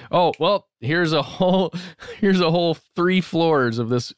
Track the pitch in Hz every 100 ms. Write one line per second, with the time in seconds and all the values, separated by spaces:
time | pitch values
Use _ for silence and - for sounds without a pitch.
0 | - 170 165 - 170 196 _ - 117 170
1 | 165 156 131 - 185 190 170 180 180 -
2 | - - 196 185 165 175 170 156 _ -
3 | 175 185 - 165 165 147 120 113 113 123
4 | -